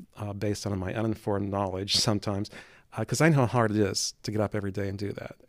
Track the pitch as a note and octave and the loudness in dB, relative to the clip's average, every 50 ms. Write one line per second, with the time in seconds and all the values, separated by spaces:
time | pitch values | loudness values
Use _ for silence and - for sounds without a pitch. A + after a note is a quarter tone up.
0 | - - - - G#2+ G#2 G2+ G2+ G#2+ G#2 G2+ - - G#2 G2+ F#2+ F2+ F#2 - A2 | -20 -18 -12 -10 -8 -8 -6 -2 -2 -2 -2 0 -2 -2 -2 -2 -2 -2 -2 -2
1 | A2 A2+ G#2+ - - A2 G2+ G2 G2+ G2+ G2 G2 G2+ F#2+ F#2 F#2 G2+ G2+ - - | 0 -2 -2 -2 -2 0 0 0 0 0 0 0 0 0 -2 -4 -2 0 0 2
2 | - A#2+ G#2 G2+ - A2 G2+ G2 G#2 - - - - - - - _ _ - A2 | 2 2 2 0 0 -2 -2 -4 -4 -6 -8 -16 -20 -20 -20 -20 _ _ -6 -6
3 | A2 - - - D3+ E3 D#3 C#3 B2 G#2 B2 B2 A2+ G#2+ G#2 G#2+ G#2 F#2+ - - | -4 -2 2 4 4 6 6 6 4 4 4 4 4 4 4 4 4 2 2 -2
4 | - - - _ - - G#2 G#2+ G#2 G2 - G#2 G2+ G2 G2 G2+ G2 G2 F#2+ G2 | -4 -4 -6 _ -6 -4 0 0 0 0 0 -2 -4 -4 -4 -4 -4 -4 -4 -4
5 | G2+ G2 G#2+ - - - - - - | -6 -6 -6 -6 -10 -12 -14 -16 -14